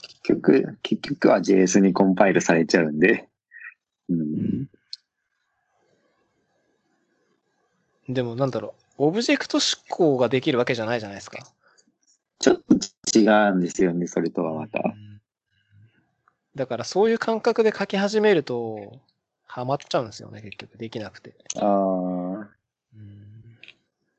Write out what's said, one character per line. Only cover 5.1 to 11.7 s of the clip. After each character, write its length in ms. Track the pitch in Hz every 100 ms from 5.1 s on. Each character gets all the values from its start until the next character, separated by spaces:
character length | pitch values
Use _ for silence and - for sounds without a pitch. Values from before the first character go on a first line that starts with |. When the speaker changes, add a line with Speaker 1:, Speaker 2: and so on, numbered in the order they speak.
| _ _ _ _ _ _ _ _ _ _ _ _ _ _ _ _ _ _ _ _ _ _ _ _ _ _ _ _ _ -
Speaker 2:
う 40 |
ん。 20 |
で 100 | 127
も、 120 | 120 117
な 120 | 135
ん 20 |
だ 100 | 113
ろ 140 | 107 - _ -
う、 80 | 147
オ 60 |
ブ 100 | 202
ジ 120 | 240
ェ 40 | 285
ク 100 | -
ト 120 | 302
指 280 | - - -
向 300 | - 160 131
が 100 | 120
で 140 | 131
き 100 | 156
る 60 | 123
わ 80 | 123
け 80 |
じ 80 | 117
ゃ 60 | 110
な 80 | 120
い 40 |
じ 60 | 104
ゃ 40 |
な 40 |
い 40 | 98
で 40 |
す 80 | -
か。 180 | - - _ _